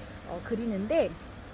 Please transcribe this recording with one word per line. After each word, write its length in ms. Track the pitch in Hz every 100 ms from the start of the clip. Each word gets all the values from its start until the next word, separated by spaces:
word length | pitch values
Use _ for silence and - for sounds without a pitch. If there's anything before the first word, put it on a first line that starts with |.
| - - -
어, 120 | 170
그리는데 680 | - 220 233 196 214 320 202 160 - - -